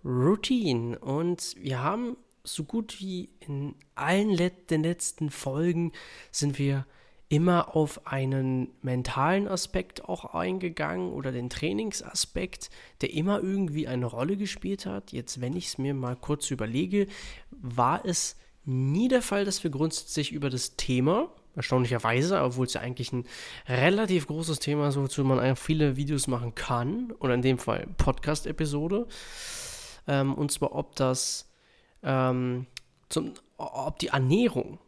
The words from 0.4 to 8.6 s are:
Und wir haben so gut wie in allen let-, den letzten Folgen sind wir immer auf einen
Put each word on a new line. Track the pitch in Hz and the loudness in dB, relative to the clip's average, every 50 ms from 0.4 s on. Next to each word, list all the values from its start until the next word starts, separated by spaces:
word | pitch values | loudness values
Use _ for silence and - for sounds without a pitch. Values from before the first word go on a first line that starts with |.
| - - 262 247 214 165 123 117 117 117 117 - | 2 2 2 2 4 2 2 2 2 -2 -6 -6
Und | - - 135 151 165 175 175 - - - - | -4 -2 -2 0 2 0 0 -2 -4 -10 -8
wir | 92 - 131 131 123 | -8 -4 -4 -2 0
haben | 131 151 196 226 247 233 247 - - _ - _ _ | 0 0 0 -2 -4 -6 -6 -10 -14 _ -20 _ _
so | - - - 156 | -10 -6 -6 -6
gut | - - 226 220 220 - - | -2 -2 -4 -4 -4 -10 -10
wie | 190 190 185 180 - - - _ | -8 -6 -6 -8 -8 -10 -16 _
in | - - 143 139 143 143 - _ - _ _ | -10 -6 -6 -4 -4 -6 -8 _ -20 _ _
allen | - 135 156 180 196 208 220 | -4 0 2 4 4 4 2
let-, | 196 170 175 180 180 - _ - | 2 2 2 0 -2 -6 _ 0
den | 165 156 156 | 2 2 2
letzten | 165 170 170 - - - - 160 147 | 0 0 -2 -4 -8 -4 -4 -4 -4
Folgen | - - - 139 131 147 165 175 165 170 170 165 - - - - - - - - | -4 -4 -6 -4 -2 2 2 2 2 2 0 -2 -4 -8 -16 -16 -18 -20 -20 -8
sind | - - 143 143 143 143 | -4 0 0 0 0 2
wir | 139 139 139 135 135 - - - - - - - - _ | 0 2 2 0 -2 -6 -14 -20 -20 -20 -20 -20 -2 _
immer | 147 147 170 180 175 170 165 - - | 2 4 6 6 6 4 2 2 2
auf | 160 156 147 - - - | 2 2 2 0 -10 -8
einen | - 135 135 135 131 135 135 131 131 131 127 | -4 -2 0 0 2 2 2 2 2 2 0